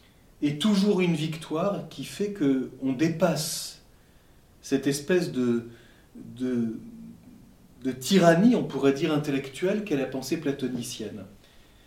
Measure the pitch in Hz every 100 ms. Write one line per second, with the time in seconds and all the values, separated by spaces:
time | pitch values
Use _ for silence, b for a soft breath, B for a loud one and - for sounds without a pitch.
0 | B B B - 147 151 214 196 202 180
1 | 175 151 156 - - 156 202 - - -
2 | 127 - 208 202 143 131 120 - 131 127
3 | 160 - 180 151 - - - - - b
4 | b b b b b - - 135 143 139
5 | - 180 - 123 123 117 - B B B
6 | B 113 113 120 127 120 113 - - -
7 | - - - - - - - - 131 123
8 | - 190 170 165 240 196 131 135 139 139
9 | 165 151 147 135 - - 185 214 208 139
10 | 127 131 - 160 143 135 127 123 117 -
11 | 104 104 92 - b b b b